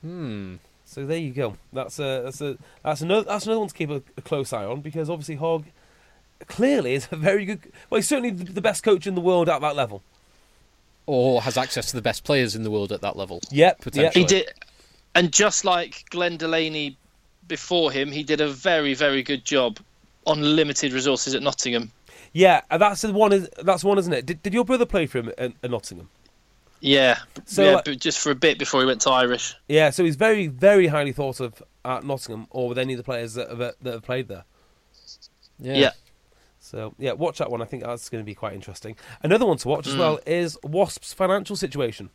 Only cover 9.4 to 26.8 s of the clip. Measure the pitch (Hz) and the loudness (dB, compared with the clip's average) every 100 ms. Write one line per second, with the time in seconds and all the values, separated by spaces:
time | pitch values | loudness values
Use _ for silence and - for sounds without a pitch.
9.4 | 165 151 151 143 120 104 _ _ _ _ | 4 2 0 0 -2 -4 _ _ _ _
10.4 | _ _ _ _ _ _ - 135 127 123 | _ _ _ _ _ _ -2 2 4 4
11.4 | 120 123 127 - - 127 113 110 - 143 | 2 -2 -2 -4 -6 -4 -2 -4 0 2
12.4 | 123 104 110 107 101 98 101 - 95 85 | 2 -2 -2 -2 -2 -4 -6 -6 -8 -10
13.4 | - 139 170 - - 143 151 - 180 190 | -6 6 6 6 -6 2 4 6 6 4
14.4 | - - - _ _ _ _ 170 180 143 | 2 -10 -20 _ _ _ _ 2 4 4
15.4 | 208 - 196 175 170 - - 170 175 170 | 2 2 0 0 -2 -12 -12 -4 -2 -2
16.4 | 160 165 160 156 147 135 _ _ _ _ | -2 0 -2 -4 -6 -8 _ _ _ _
17.4 | 170 170 - 180 160 131 143 143 147 151 | _ -10 -2 0 2 0 -4 -6 -2 0
18.4 | 147 135 190 165 147 131 147 135 127 139 | 0 -2 0 2 2 2 0 0 -2 -4
19.4 | - 143 123 107 - _ _ _ - 151 | 0 0 0 -2 -18 _ _ _ -2 0
20.4 | 147 151 151 139 147 127 131 131 - 135 | 2 4 2 0 -2 -2 0 0 0 -2
21.4 | 143 123 131 120 113 _ _ - - 160 | -2 -2 -2 -4 -4 _ _ -20 -12 6
22.4 | 185 170 - 165 208 202 220 202 214 196 | 6 6 2 2 2 2 -2 2 4 4
23.4 | 180 - 170 185 180 202 175 143 127 165 | 0 -6 0 2 2 2 2 -2 -4 -6
24.4 | 202 202 240 254 240 202 151 127 113 - | -2 -2 0 0 0 0 -2 -4 -6 -6
25.4 | 123 - 123 120 - 90 87 _ _ _ | -8 -6 -6 -6 -8 -16 -20 _ _ _
26.4 | _ _ _ _ | _ _ _ _